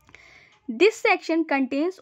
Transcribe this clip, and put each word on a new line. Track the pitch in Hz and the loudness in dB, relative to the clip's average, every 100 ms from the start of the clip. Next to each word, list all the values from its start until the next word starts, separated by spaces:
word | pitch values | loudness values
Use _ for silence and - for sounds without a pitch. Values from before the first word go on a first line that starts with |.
| _ - - - _ _ - | _ -20 -20 -20 _ _ -10
This | 226 392 - | 2 2 4
section | 453 370 - 330 320 | 0 0 0 -2 0
contains | 277 254 277 339 370 | -2 -2 -2 -4 -4